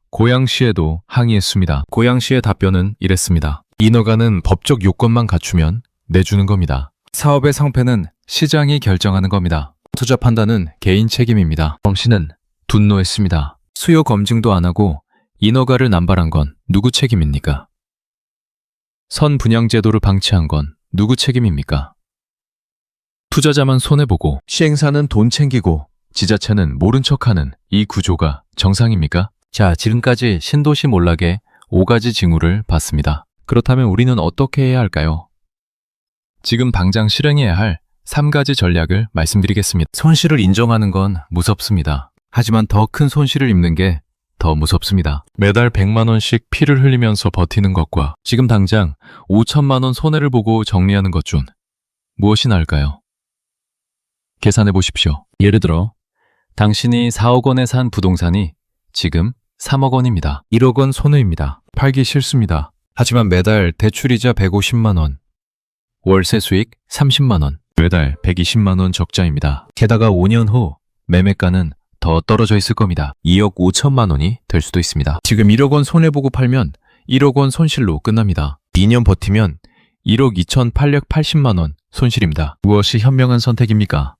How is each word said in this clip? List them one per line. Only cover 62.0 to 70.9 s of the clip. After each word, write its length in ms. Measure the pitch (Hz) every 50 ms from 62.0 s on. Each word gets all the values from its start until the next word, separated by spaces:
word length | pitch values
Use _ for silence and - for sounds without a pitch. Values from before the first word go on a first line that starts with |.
| 127
싫습니다. 720 | - - 143 127 - - 131 110 90 87 73 73 - _ _ _ _ -
하지만 340 | - 107 - 113 123 110 98
매달 420 | 90 90 87 107 110 107 92 85
대출이자 640 | 80 - - 107 - - - 135 127 107 113 123 113
백오십만 640 | - 98 92 87 101 98 - 120 117 113 110 98 85
원, 220 | 78 73 67 - _ _ _ _ _ _ _ _ _ _ _ _ _ _ _ _
월세 400 | - 92 95 95 90 - - 107
수익 300 | - - 98 98 110 - _ _ _ -
삼십만 540 | - - 147 139 127 - 143 127 107 82 71
원, 160 | 69 71 - _ _ _ -
매달 400 | 82 85 92 85 73 67 71 - -
백이십만 560 | 90 87 90 87 - - 113 104 98 92 92
원 120 | 92 92
적자입니다. 800 | 90 - 87 - - - 92 82 71 71 80 71 69 69 - _ -
게다가 360 | - 117 107 113 107 113 110
오 180 | 98 87 90 98
년 220 | 113 117 113 104
후 260 | 110 127 110 76 67 _ _ _